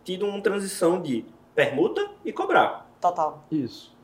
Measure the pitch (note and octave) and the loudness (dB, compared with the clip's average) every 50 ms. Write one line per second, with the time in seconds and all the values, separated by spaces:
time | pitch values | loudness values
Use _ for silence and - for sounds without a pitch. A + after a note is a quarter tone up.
0 | - - F#3 F3+ G#3 G3+ G3+ G3+ G3 G#3 G3 G3+ G3 F#3+ - - F3+ E3 F3+ F#3 | -10 -8 -6 -2 -2 -2 -2 -2 -2 -2 -2 -2 -4 -6 -2 0 2 2 2 2
1 | E3 C#3+ B2 A2 - - - - _ _ - - C3+ - - - - - - G4 | 0 -2 -2 -2 -4 -6 -14 -20 _ _ 0 2 2 2 4 2 2 2 2 -2
2 | G#4 G4+ - - - E4 - - G4 G4 E4+ - A3+ - - - - - - - | -4 -4 -6 -10 -8 -8 -6 -4 0 2 4 4 4 4 0 -6 -14 -20 -8 -2
3 | - F3+ F3 F3 D#3 D3+ - - - - D#3+ D3+ B2+ A2 - - - - - - | 0 0 0 0 -2 -2 -4 -6 -10 -4 -4 -2 -2 -4 -6 -12 -20 -20 -20 -20